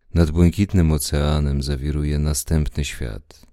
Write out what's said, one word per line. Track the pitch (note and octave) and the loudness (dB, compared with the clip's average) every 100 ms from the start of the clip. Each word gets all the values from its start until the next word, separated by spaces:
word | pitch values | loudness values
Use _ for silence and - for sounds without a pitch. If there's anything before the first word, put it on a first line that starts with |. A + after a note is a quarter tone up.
| _ | _
Nad | E2 E2 | 2 4
błękitnym | D#2+ F2 D#2+ G2+ G2 E2 | 4 2 4 0 2 2
oceanem | D2+ - D2 D2 D2+ D2 C#2 | 2 -2 -2 0 0 0 -2
zawiruje | C#2 C#2 D2 D2 D2 D2 | -4 -4 -4 -4 -2 -2
następny | D2+ D2 - D#2 D2 - C#2+ | -2 -2 -2 0 0 -4 -6
świat. | - B1 G#1 - - - | -8 -10 -12 -16 -20 -20